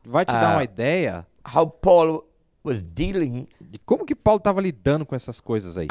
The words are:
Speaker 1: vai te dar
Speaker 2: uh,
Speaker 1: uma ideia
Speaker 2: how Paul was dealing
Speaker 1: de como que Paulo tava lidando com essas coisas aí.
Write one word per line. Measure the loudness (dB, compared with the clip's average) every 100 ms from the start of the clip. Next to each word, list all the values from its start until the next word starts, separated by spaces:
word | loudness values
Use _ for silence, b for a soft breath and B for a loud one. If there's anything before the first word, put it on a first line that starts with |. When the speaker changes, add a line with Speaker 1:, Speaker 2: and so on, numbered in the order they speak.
| -4
Speaker 1:
vai | -2 0
te |
dar | 2 4
Speaker 2:
uh, | 2
Speaker 1:
uma |
ideia | 0 -4 -2 0 -2 -6 -12 _ -4
Speaker 2:
how | 0 0
Paul | 0 4 6 4 0 -8 _ _ _ -6
was | -6
dealing | -6 -6 -4 -2 -4 -6 -12 -20
Speaker 1:
de | -20 -8
como | -2 0 -2
que | 0
Paulo | 2 2
tava | 2 0
lidando | -2 -2 0 0 -2
com |
essas | -8 -10 -12
coisas | -4 -4 -4 -6
aí. | -4